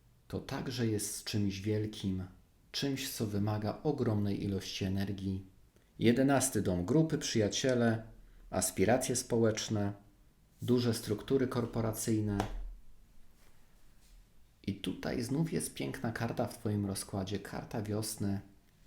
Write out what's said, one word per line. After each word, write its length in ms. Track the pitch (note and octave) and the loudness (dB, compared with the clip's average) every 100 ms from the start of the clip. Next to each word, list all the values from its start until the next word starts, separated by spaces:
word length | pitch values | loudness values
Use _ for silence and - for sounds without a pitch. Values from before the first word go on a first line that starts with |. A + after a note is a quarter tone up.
| - _ - | -20 _ -8
to 120 | - | -8
także 480 | - C3+ C3 A#2+ A2+ | -6 -6 -4 0 0
jest 360 | G#2 - - | 0 -2 -6
czymś 380 | - G#2+ G2+ F#2+ | -4 0 0 0
wielkim, 640 | G#2 G#2+ G#2+ - G2 F#2 F#2+ - - _ _ | 0 0 -2 -4 -2 -2 -6 -12 -20 _ _
czymś, 380 | - C#3 C3+ - | -4 -2 -2 -4
co 180 | - A2 | -4 -2
wymaga 520 | G2+ G#2 G#2+ G#2 - | 0 0 0 -2 -2
ogromnej 600 | D#3 C3+ A#2 G#2 G2+ G2+ | 0 0 2 2 2 0
ilości 420 | G2+ F#2+ - - G2 | 0 -2 -4 -2 0
energii. 600 | G2 G2 F#2+ F#2+ F#2+ - - - _ _ - | 0 -2 -2 -2 -4 -6 -18 -20 _ _ 2
Jedenasty 640 | A2 B2+ C3+ C3+ - G#2+ | 4 6 6 4 4 2
dom, 240 | F#2+ F2+ F2 | 2 2 4
grupy, 320 | D3 D#3+ D#3 | 4 4 2
przyjaciele, 840 | - A2+ G2+ - C3+ B2 A#2 A2 - - - - - | 0 2 2 2 2 4 4 2 -4 -18 -20 -20 -6
aspiracje 680 | - - - F#2+ B2+ C3 A#2+ | -2 0 2 4 4 4 -2
społeczne, 800 | - A#2 A2+ G#2 - G#2+ G2+ G#2 - - - _ - - | 2 4 4 2 0 0 0 -4 -14 -20 -20 _ -20 -6
duże 320 | A2+ B2 A#2+ | 2 4 4
struktury 540 | A2 - G#2 - C3+ B2+ | 0 -2 -4 2 2 2
korporacyjne. 880 | B2+ A#2 A#2 A2+ A2 - A2 G#2 G2+ G2 - - - - - - - - - - - - - - - - - - - - - - | 0 -2 -2 -2 -2 0 2 2 0 0 -4 -8 -10 -16 -18 -20 -20 -20 -20 -20 -20 -20 -20 -20 -20 -20 -20 -20 -20 -20 -12 -8
I 80 | G2 | -6
tutaj 460 | - - - B2+ | -6 -4 -4 -2
znów 300 | A#2 C#3 D#3+ | -2 0 0
jest 200 | D#3+ - | -2 -4
piękna 380 | - C3+ C3 - | -4 -6 -4 -4
karta 360 | A2+ A#2 - A2 | -2 -4 -2 -4
w 100 | - | -4
twoim 280 | A2 G#2 G2+ | -2 0 0
rozkładzie, 540 | F#2+ - G2+ F#2+ G2 | -4 -4 -4 -4 -4
karta 420 | - - - A#2 | -6 -10 -6 -6
wiosny, 600 | G#2 G#2 A2 - G2+ G2 - - _ _ | -2 -2 -4 -4 -2 -4 -6 -20 _ _